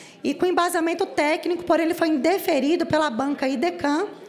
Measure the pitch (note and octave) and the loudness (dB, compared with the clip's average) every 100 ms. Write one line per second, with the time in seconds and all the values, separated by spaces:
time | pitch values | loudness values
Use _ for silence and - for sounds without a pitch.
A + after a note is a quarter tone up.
0 | - - A#3+ - F4+ F4+ F4 F4 E4 E4 | -20 -6 -4 0 0 2 2 2 0 0
1 | G4 - D4 E4 E4 F4 - D#4 D#4+ E4+ | -2 0 0 0 -2 -2 2 2 2 0
2 | E4 D#4 D#4 F#4+ F#4+ D4 C4+ F4 E4 D#4 | 0 2 2 2 2 0 2 0 0 0
3 | D4+ A3+ C4+ C#4 C4+ C4+ E4+ F4 C#4+ D4 | 0 -2 -2 -2 -2 0 -2 -2 -2 0
4 | G4+ - | -2 -8